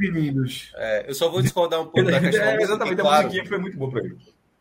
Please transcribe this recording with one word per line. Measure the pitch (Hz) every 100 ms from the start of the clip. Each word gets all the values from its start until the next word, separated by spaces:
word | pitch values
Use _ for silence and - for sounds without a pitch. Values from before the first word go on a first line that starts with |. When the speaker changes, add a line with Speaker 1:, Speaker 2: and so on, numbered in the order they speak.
Speaker 1:
discordar. | 190 165
Speaker 2:
meninos. | 151 135 131 - -
Speaker 1:
É, | - 113 107 135
eu |
só | 135 165
vou | 175
discordar | - - 170 160
um | 160
pouco | - 180
da | 139
Speaker 3:
<laughs> |
É, |
Speaker 1:
questão | 175 -
da | 214
música, | 214
Speaker 3:
exatamente, | 202 208 214 185
a |
Speaker 1:
claro. | 151 151 139
Speaker 3:
musiquinha | 185 175
foi | 196
muito | 190 156
boa | 131
pra | 123
ele. | 92 87 - _ _ _